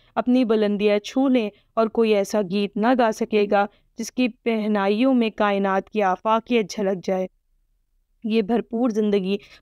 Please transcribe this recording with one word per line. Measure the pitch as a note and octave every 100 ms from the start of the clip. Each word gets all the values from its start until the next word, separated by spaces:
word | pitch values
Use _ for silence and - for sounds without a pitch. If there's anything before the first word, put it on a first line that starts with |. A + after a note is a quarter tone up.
| _ -
अपनी | A#3+ B3+ A#3
बुलंदियाँ | A3 G#3 G#3 G#3 G#3
छू | G#3 C4 C4+
लें | B3+ G#3 - _ -
और | A3+
कोई | A#3 A3+
ऐसा | G#3 G3+ G#3+
गीत | F#3 G3+ G3+ G#3+
ना | A3 B3+
गा | A#3
सकेगा | A3 A3 G#3+ G3+ G3+ G3+ _ _ -
जिसकी | A3+ - B3
पहनाइयों | - A#3+ A3+ G#3 G#3 G3 G#3 C4
में | B3+ A3+
कायनात | - G#3 G3 G3 F#3+ -
की | G#3+
आफाकियत | F#3+ F#3 A3 A3 - A#3+ F#3+
झलक | - F#3+ F#3+
जाए। | F3+ F#3 F#3 _ _ _ _ _ _ _ _ _
ये | A3 A3
भरपूर | F#3+ A#3 - A3+ B3+
ज़िंदगी | G#3+ G#3+ G3+ F#3 G3 - -